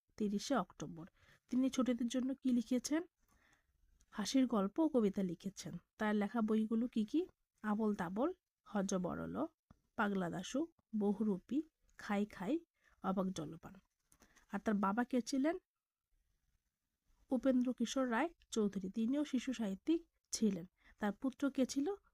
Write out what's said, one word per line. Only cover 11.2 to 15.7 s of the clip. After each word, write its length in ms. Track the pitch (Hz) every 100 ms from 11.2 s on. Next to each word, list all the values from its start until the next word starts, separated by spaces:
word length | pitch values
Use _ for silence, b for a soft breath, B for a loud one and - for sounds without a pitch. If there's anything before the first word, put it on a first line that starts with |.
| 214 185 - 262 - _ _ -
খাই 280 | - 202 208
খাই, 340 | - 190 320 - b b b
অবাক 240 | 185 190 190
জলপান। 480 | 190 156 165 - 190 _ _ _ b b b _
আর 80 | 196
তার 160 | - 202
বাবা 280 | 196 214
কে 180 | 240 254
ছিলেন? 360 | - 269 285 359 -